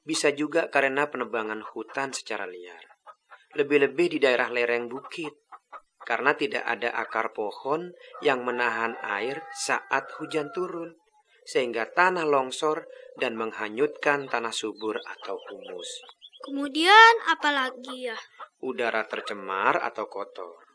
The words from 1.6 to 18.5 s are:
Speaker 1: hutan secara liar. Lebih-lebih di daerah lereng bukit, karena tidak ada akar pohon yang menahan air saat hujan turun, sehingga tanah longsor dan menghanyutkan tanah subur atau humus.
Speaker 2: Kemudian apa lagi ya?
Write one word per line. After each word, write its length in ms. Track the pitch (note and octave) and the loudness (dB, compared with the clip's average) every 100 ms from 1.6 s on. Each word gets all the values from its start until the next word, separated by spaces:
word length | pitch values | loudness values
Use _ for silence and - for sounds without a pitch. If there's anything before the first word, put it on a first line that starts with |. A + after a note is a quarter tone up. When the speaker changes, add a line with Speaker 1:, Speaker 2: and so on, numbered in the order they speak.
| G#2 | -8
Speaker 1:
hutan 420 | - A2 C#3 C3+ B2+ | -10 -8 -6 -4 -6
secara 320 | - G#2 F#2+ | -8 -6 -6
liar. 320 | F2+ F2+ F2 - - - - _ - _ | -10 -16 -18 -20 -20 -20 -20 _ -20 _
Lebih-lebih 640 | D3 C#3 C#3+ C#3 C3 F3 D3+ | -2 0 2 2 2 -2 2
di 20 | |
daerah 260 | C3+ B2 A#2+ | 2 4 0
lereng 400 | A#2+ A#2 A#2+ A#2+ | 0 0 0 -2
bukit, 460 | B2+ - - D3+ - _ - _ - _ _ - | -10 -12 -10 -10 -12 _ -20 _ -20 _ _ -4
karena 240 | A#2+ B2+ | 0 2
tidak 320 | D3+ C#3 A#2+ | 2 0 -2
ada 240 | - A#2 A#2 - | -4 -2 -2 -2
akar 400 | A2 A2 A2 - | -2 -2 -2 -4
pohon 560 | G#2+ - C3 D#3+ F3+ F3 - - | -6 -6 -4 -2 -4 -12 -20 -2
yang 160 | D3+ C3 | 2 2
menahan 560 | B2 B2 A#2+ A2+ A2+ A#2 | 0 0 0 2 -2 -2
air 400 | G#2+ G2+ A2+ C#3+ - | -2 -2 -2 -4 -10
saat 560 | - - B2+ - C3+ - - | -8 0 0 2 -2 -2 -10
hujan 320 | D#3 D#3 D3 E3 | -4 -4 -2 -4
turun, 400 | F3+ E3+ E3+ - _ _ _ _ | -4 -6 -10 -12 _ _ _ _
sehingga 400 | - D#3 B2 A#2+ A2+ | -2 0 2 0 -2
tanah 320 | - F3+ F#3 | 4 4 4
longsor 640 | D#3 C#3+ C3 - D#3 D#3 - - - - | 4 4 2 0 0 0 -6 -18 -18 -4
dan 160 | B2+ A2+ | -4 -2
menghanyutkan 880 | A2+ G#2+ G#2+ G#2+ D3+ - D3+ C#3+ C3+ | -4 -4 -6 0 0 2 2 2 0
tanah 240 | A#2+ A#2 A2+ | -2 -2 -4
subur 400 | A2 - A2 G#2+ | -6 -4 -4 -4
atau 380 | - - - F#2+ | -6 -14 -10 -10
humus. 540 | - G2 F#2 F2+ E2+ - - _ - - - | -10 -14 -12 -12 -12 -14 -18 _ -20 -18 -8
Speaker 2:
Kemudian 680 | C#4 C#4+ C#4 E4+ G#4 A4+ A4+ E4 | -6 -4 0 8 12 12 10 2
apa 240 | D#4+ D4 | 2 2
lagi 560 | C#4+ B3+ B3 B3+ B3+ B3+ | 0 -2 -6 -12 -8 -8
ya? 80 | A3 - _ - | -10 -12 _ -20